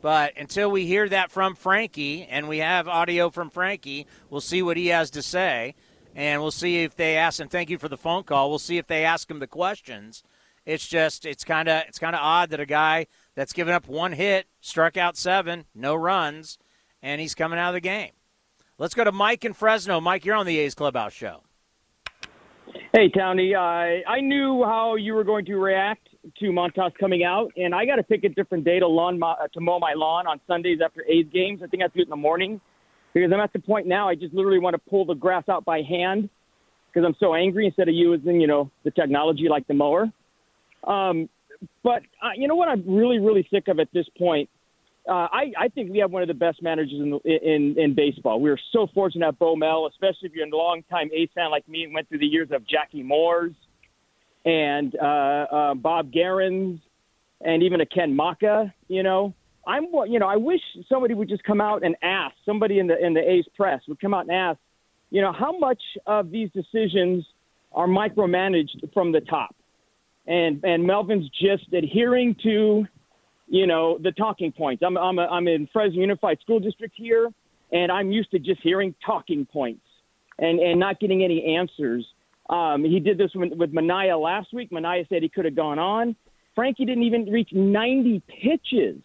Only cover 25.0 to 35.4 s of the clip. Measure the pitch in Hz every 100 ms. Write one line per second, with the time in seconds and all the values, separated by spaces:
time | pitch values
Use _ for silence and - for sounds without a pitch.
25 | 208 220 202 214 185 196 190 190 202 220
26 | _ _ 160 - 202 180 175 185 185 -
27 | 196 180 175 190 226 - 180 180 240 269
28 | - 208 202 165 190 175 156 180 180 160
29 | 175 180 165 165 151 165 170 175 170 156
30 | 156 165 175 147 - 175 175 160 160 -
31 | - 165 160 170 190 202 180 180 175 175
32 | 170 147 147 170 190 214 _ _ _ _
33 | _ 170 180 196 208 196 175 214 180 185
34 | 202 165 170 175 196 185 180 170 _ 196
35 | 170 156 170 185